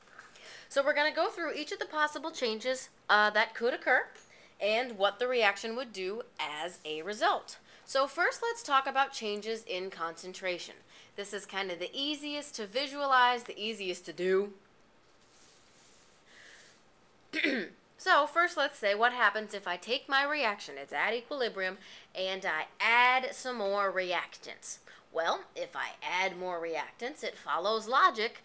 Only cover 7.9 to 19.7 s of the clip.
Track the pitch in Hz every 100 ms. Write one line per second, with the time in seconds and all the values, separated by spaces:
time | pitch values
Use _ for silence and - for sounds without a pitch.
7.9 | 269 277 - 392 539 466 453 - 269 269
8.9 | 262 277 - 214 208 214 226 - 180 190
9.9 | 185 165 165 185 185 190 175 - - -
10.9 | - - - 202 202 - 190 196 170 180
11.9 | - 285 294 294 294 285 - 202 226 285
12.9 | 285 285 254 247 247 233 - 214 208 190
13.9 | 180 - 156 185 190 202 196 _ _ _
14.9 | _ _ _ _ - - - - - -
15.9 | - - _ _ - - - - - _
16.9 | _ _ _ - 311 302 262 160 - _
17.9 | - 381 320 294 330 349 339 277 - 202
18.9 | 208 233 247 214 214 214 202 190